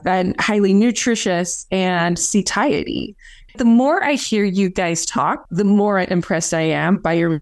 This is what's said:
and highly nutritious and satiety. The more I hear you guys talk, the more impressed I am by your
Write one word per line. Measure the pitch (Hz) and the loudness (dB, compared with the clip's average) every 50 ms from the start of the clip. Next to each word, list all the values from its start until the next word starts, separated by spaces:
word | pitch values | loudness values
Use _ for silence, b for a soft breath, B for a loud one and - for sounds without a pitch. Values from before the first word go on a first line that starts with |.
| - | -2
and | 185 185 185 180 190 - - | 0 0 0 0 -2 -2 -2
highly | - - 214 208 202 190 190 | -2 0 2 2 4 4 4
nutritious | 202 226 247 220 - - 247 226 220 - 202 180 170 180 175 - - - - | 4 4 4 0 0 -2 -2 -2 0 0 -2 -2 -2 -2 -4 -6 -10 -8 -4
and | 190 190 185 185 180 175 170 175 175 | -2 -2 0 0 0 0 0 0 -2
satiety. | 170 - - - 202 185 - - 202 247 294 214 - - - - - - - 208 B B B B B B B B | -2 -2 0 0 0 0 0 -2 0 0 0 0 -2 -4 -6 -6 -8 -8 -10 -12 B B B B B B B B
The | - 247 | 0 4
more | 233 233 240 262 285 330 392 | 4 6 6 4 4 2 0
I | - 277 294 | 0 -2 -2
hear | 240 - - 220 208 208 | -2 -2 -2 0 0 0
you | 196 180 196 196 185 | 0 0 0 0 0
guys | 185 196 185 165 170 165 - | 0 -2 -2 -2 -2 -4 -6
talk, | - - 135 139 165 254 - - - | -6 -4 -2 -2 -2 -2 -4 -8 -6
the | 170 170 208 | -4 0 2
more | 196 208 202 202 208 202 190 | 2 4 4 2 2 0 0
impressed | 180 - 185 175 170 - 190 165 156 - 170 | -2 0 -2 -2 -2 -2 -4 -4 -2 -2 -2
I | 160 | 0
am | 160 160 151 147 156 170 196 - | 0 0 0 0 0 0 0 0
by | - 170 | 0 0
your | 170 170 170 170 160 151 | 0 0 0 0 -2 -4